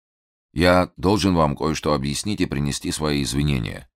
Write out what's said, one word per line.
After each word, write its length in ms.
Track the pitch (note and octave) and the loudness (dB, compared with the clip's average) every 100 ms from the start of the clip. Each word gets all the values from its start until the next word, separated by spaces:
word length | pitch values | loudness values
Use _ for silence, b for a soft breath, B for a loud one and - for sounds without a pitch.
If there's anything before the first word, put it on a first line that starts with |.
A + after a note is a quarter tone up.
| _ _ _ _ _ | _ _ _ _ _
«Я 400 | - F2 F2+ F2+ - | 0 4 4 2 0
должен 380 | F#2 G#2 F#2+ | 2 2 2
вам 220 | F2 D2+ C#2 | 4 2 0
кое-что 380 | D#2 D#2 D#2 | -2 -2 -2
объяснить 460 | D2 C#2 C#2 G#2 G2+ | -2 -2 -6 -6 -4
и 60 | E2 | -2
принести 460 | C#2 C#2+ C2+ F2 | -2 -4 -4 -6
свои 300 | - D2+ D2 | -4 -2 -2
извинения», — 680 | C2+ C#2 D2 C2+ G#1 G1+ - | -2 -2 0 -2 -4 -10 -16